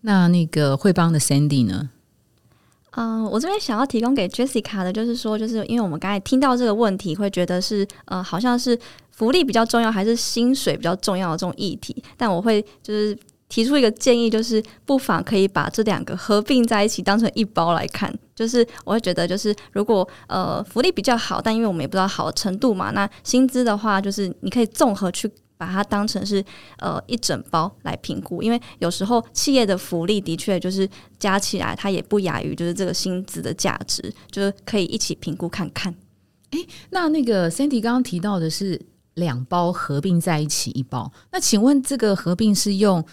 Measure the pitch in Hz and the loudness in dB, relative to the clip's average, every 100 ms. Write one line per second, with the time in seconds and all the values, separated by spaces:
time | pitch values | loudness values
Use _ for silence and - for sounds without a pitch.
0 | 220 196 175 175 160 - 147 135 202 180 | 4 4 6 4 2 2 2 4 2 4
1 | 170 160 - 139 147 143 113 92 143 _ | 4 2 2 4 4 4 2 0 -6 _
2 | _ _ _ _ _ _ _ _ _ - | _ _ _ _ _ _ _ _ _ -6
3 | 226 220 220 214 320 415 - 214 269 226 | -4 -2 -2 -2 -2 -4 -2 -2 0 0
4 | 233 269 185 - 254 240 - 208 180 185 | 0 0 0 -2 -2 -2 -4 -4 -4 -2
5 | 233 240 220 214 220 226 202 240 208 151 | -2 -2 -2 -2 -2 -4 -2 -2 0 -2
6 | 185 202 196 262 277 247 240 208 233 190 | -2 -4 0 2 4 2 2 2 2 0
7 | 202 156 202 190 180 180 185 208 196 - | -4 -2 -2 0 0 0 -2 -2 -2 -6
8 | - 185 185 170 247 247 247 233 - - | -8 -8 -4 -2 0 0 2 0 -2 -20
9 | _ - 220 311 277 226 226 233 226 220 | _ -2 2 2 4 2 2 2 2 2
10 | 202 233 - - 240 269 - 139 160 190 | 2 0 0 0 2 2 0 -2 -2 -2
11 | - 185 185 160 185 - 196 160 - - | -2 -2 -2 -2 -4 -4 -6 -6 -10 -14
12 | - - 240 175 220 214 208 - - 214 | -14 -4 -2 0 2 2 0 -12 -6 -2
13 | 208 208 _ _ _ - 226 294 240 220 | -2 -4 _ _ _ 0 2 4 4 2
14 | - 240 233 220 226 220 220 - - 269 | 2 4 4 0 0 0 -2 -12 0 0
15 | - 170 185 214 190 190 - - 214 190 | 2 -2 0 2 2 2 -2 0 0 0
16 | - 185 - 208 208 262 233 214 208 - | -2 -8 0 0 4 4 4 4 2 0
17 | 185 202 226 - 214 - 165 170 - - | 0 2 2 0 -2 0 0 0 -2 -4
18 | 180 - _ - 226 240 233 - - 208 | -6 -6 _ -6 -2 2 2 0 -2 -2
19 | 208 180 170 190 208 202 - - 208 214 | 0 -2 0 -2 -2 -2 -4 -4 2 2
20 | 180 - - 190 175 151 208 - 311 349 | 2 -4 -6 -4 -2 -4 -4 0 0 2
21 | 202 233 - 180 - 220 226 175 135 190 | 0 0 0 -2 0 0 0 0 -2 0
22 | 190 - 156 - 208 190 262 190 190 214 | -2 0 -4 -2 -4 0 0 0 -2 -2
23 | 202 - - 247 262 254 240 208 220 196 | -4 -6 0 2 4 2 0 0 0 0
24 | 196 196 190 - - 247 226 - 277 202 | 0 -2 -4 -4 -4 0 0 2 2 2
25 | 190 175 214 - _ _ 170 185 202 208 | -2 -2 -6 -8 _ _ -6 -4 -2 -2
26 | 208 202 196 202 190 - - - - 165 | -2 -4 -2 -2 -4 -12 -20 -10 -8 -6
27 | - 233 - 139 - 165 170 - 165 - | -6 -4 -2 -4 -2 -2 -2 -6 -10 -10
28 | - - - 175 214 233 - - 170 175 | -8 -8 -8 -4 -2 -2 -4 -6 -4 -2
29 | 196 240 226 - - 269 220 190 - 175 | 0 0 -2 -4 2 2 4 0 -2 -4
30 | 165 208 190 165 - 185 185 190 190 - | 0 0 0 -6 -2 -2 -2 -2 -4 -4
31 | - _ 208 196 202 196 - 87 202 185 | -20 _ 0 0 0 -4 -6 -4 -4 -4
32 | - 208 185 - 156 139 170 175 185 180 | 0 0 0 -4 -6 -4 -4 -2 -2 -2
33 | 196 180 190 - - 190 - - - - | -4 -4 -6 -10 -8 -4 -4 -4 -6 -6
34 | 90 - - - 196 202 - 214 185 226 | -8 -14 -14 -2 -2 -2 -4 -2 -2 -2
35 | - 165 - 147 180 - 175 - 185 170 | -4 -6 -6 -6 -6 -6 -8 -6 -8 -8
36 | _ _ _ _ _ 302 349 - - 370 | _ _ _ _ _ -8 -8 -14 -6 -2
37 | 339 311 240 208 170 170 285 254 220 247 | 0 2 2 2 2 0 0 0 0 0
38 | 247 175 190 196 160 151 190 170 - _ | 0 -2 -2 0 -2 -2 -4 -4 -8 _
39 | _ - 170 123 127 175 175 170 - 143 | _ -4 -2 -2 -2 0 0 0 -2 -2
40 | 190 175 175 156 151 - - - 131 127 | 2 2 2 0 0 -2 -4 -4 -6 -6
41 | 104 - _ 370 - 208 233 285 254 277 | -8 -12 _ -4 2 4 4 4 2 0
42 | 226 196 - 175 220 196 - 196 208 180 | 2 2 0 2 2 2 2 2 4 2
43 | 160 | 0